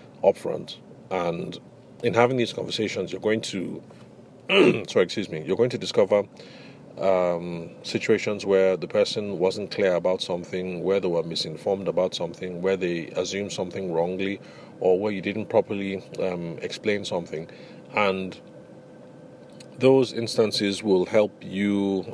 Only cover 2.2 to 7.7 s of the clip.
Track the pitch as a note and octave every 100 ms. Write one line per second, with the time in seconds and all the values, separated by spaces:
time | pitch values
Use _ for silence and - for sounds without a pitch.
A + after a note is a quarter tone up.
2.2 | A#2+ C3 A2+ - - - G#2 G#2+ F2+ F#2
3.2 | G#2+ A2 - G2 E2+ - - - - -
4.2 | - - - F#3+ - A#2 F#2+ A2+ F2 -
5.2 | F#2+ D#2+ D#2 F#2 B2 A#2 F#2+ - G2 G#2
6.2 | G2+ - - - - - - - F#2+ F#2
7.2 | F2+ F2 F2 E2+ E2